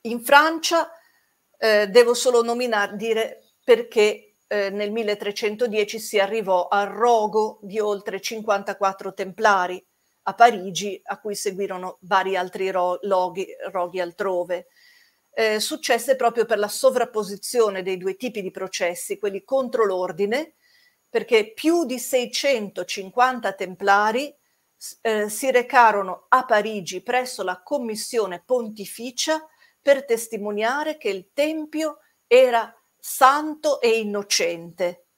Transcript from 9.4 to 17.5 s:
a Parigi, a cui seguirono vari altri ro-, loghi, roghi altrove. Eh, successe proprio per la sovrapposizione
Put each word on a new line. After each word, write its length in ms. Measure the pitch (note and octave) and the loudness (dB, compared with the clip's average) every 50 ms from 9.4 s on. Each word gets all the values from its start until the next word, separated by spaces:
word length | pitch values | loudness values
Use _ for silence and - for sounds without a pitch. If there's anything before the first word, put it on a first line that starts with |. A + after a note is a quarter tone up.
| A3 G#3+ G3+ F#3+ F3+ F3+ F3+ F#3+ _ _ _ _ _ _ _ _ _ | 2 2 4 4 0 -2 -6 -10 _ _ _ _ _ _ _ _ _
a 100 | - F#3+ | -10 6
Parigi, 680 | - A#3 A#3+ A3+ G3+ F3+ G3 F3+ D#3 G3 G#3 F#3+ - _ | 6 6 6 6 2 -6 -6 -6 -6 -6 -6 -8 -10 _
a 160 | - G3+ - | -10 -10 -8
cui 160 | _ G#3+ G3+ | _ -10 -8
seguirono 640 | - - G#3 F#3+ F3+ G3+ F#3 F#3+ F3+ F3+ F#3 F#3 _ | -6 -6 -6 -4 -4 -6 -6 -6 -8 -8 -10 -12 _
vari 360 | - F3 G3+ F#3+ F#3 F#3+ F#3+ | -6 0 0 0 2 2 -2
altri 320 | F#3 F3+ F3+ - F#3+ F#3+ F#3+ | -2 -2 -4 -4 -4 -4 -2
ro-, 280 | F#3 F#3+ F3+ F3+ F3+ F3+ - | 0 0 0 0 -2 -4 -2
loghi, 440 | G3+ G3 F#3 F3+ F3+ E3 F#3 F#3 - - - - F#3+ | 0 2 2 2 0 -2 -6 -10 -10 -10 -12 -12 -8
roghi 300 | - F#3+ F3 F3 E3+ F#3 | -4 -4 -6 -4 -4 -6
altrove. 680 | F3+ F3 E3+ - G3 G3 F#3 F3 F3 F3 F3+ F3 F3+ _ _ _ _ _ _ _ _ _ _ _ _ _ | -6 -6 -6 -4 -4 -2 -2 -2 -2 -2 -4 -6 -6 _ _ _ _ _ _ _ _ _ _ _ _ _
Eh, 300 | _ - A3+ A3 G#3+ G#3+ | _ -2 0 0 0 -2
successe 560 | G#3+ - D#4 D#4 - - B3+ A#3 A#3 - C4 | -4 -6 -8 -8 -2 -2 -2 0 2 0 0
proprio 300 | C4 B3 A#3 A3+ A#3+ A3 | 2 2 0 2 2 0
per 120 | A3+ A#3 G3+ | 0 0 0
la 80 | G#3 | 0
sovrapposizione 1160 | G3+ - - - C4 C4 B3 A#3+ A#3 - G#3+ G#3 F#3 G3+ G3 - - | -4 -4 2 2 2 4 2 -2 -2 -4 -6 -6 -6 -8 -10 -10 -4